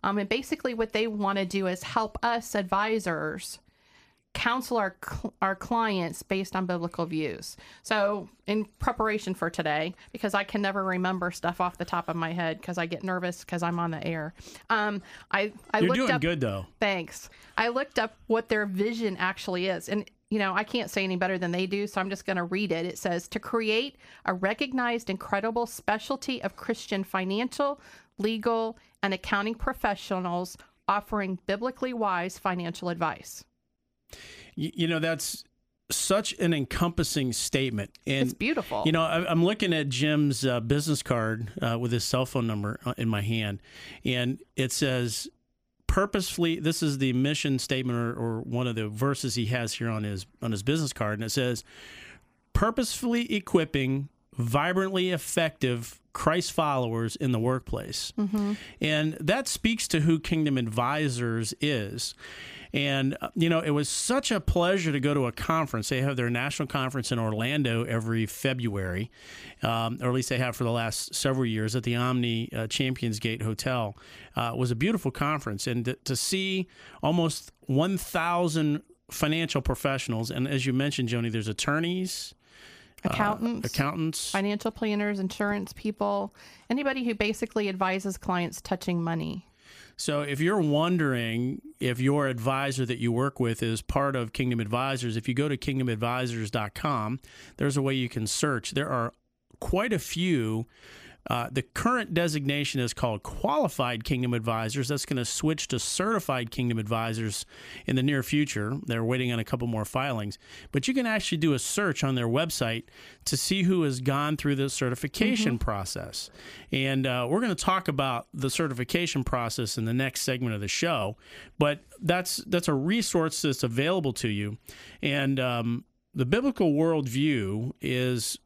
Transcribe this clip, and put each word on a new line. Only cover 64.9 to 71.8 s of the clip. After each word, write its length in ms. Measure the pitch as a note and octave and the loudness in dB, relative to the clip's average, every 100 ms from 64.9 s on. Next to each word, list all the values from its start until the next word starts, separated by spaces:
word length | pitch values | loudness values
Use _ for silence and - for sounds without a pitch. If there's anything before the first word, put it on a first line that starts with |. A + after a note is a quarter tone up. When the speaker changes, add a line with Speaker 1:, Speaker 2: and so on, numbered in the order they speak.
Speaker 2:
to 80 | C#3+ | 2
go 160 | C#3 | 2
to 120 | D3 B2 | 2 0
a 60 | |
conference. 580 | - - D#3+ D3+ A2+ G#2+ | -2 0 0 2 -2 0
They 120 | C3+ | 0
have 140 | C#3 B2+ | 2 2
their 120 | A#2+ | 0
national 380 | A#2+ C#3 - C#3+ | 0 -2 -2 -2
conference 460 | C#3+ C3 C#3 A#2 | 0 0 -2 0
in 80 | A#2+ | 0
Orlando 640 | A2+ G#2+ A#2+ D3+ C3 A2+ | 2 0 0 2 2 2
every 420 | A#2+ A2+ A2+ A2+ A2 | 2 0 2 0 0
February, 840 | - C#3 C3 A#2 G2+ F#2 F#2 A#2 - - - - - | 0 -2 0 0 -2 -2 -2 -4 -8 -20 -18 -18 -4
um, 360 | - A2+ A2+ A#2+ | 0 0 0 0
or 60 | B2 | 0
at 40 | |
least 160 | B2+ B2+ | 0 0
they 100 | B2 | 0
have 180 | B2+ A#2+ | 0 0
for 80 | |
the 80 | A#2+ | 0
last 420 | A#2 A2+ - - | 0 -2 -4 -6
several 320 | - C#3 C3+ B2 | -2 0 2 2
years 300 | A2 A2 | 2 0
at 80 | A#2+ | 0